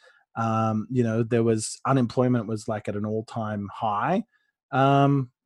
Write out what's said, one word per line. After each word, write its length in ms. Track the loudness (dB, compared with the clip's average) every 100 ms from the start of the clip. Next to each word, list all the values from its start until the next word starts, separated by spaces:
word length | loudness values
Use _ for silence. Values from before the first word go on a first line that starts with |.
| _ _ _ -4
um, 500 | -2 0 0 0 -2
you 140 | 0
know, 180 | 0 0
there 220 | 2 2
was, 360 | 2 2 -2 -6 0
unemployment 640 | 2 2 2 2 0 -2
was, 200 | -6 -6
like, 200 | -6 -6
at 80 | -6
an 100 | -4
all-time 640 | -6 -6 -8 -6 -6 -8
high. 500 | -6 -4 -2 0 -2 -4 _ _ _ _
Um, 580 | 2 4 4 4 2 -2 _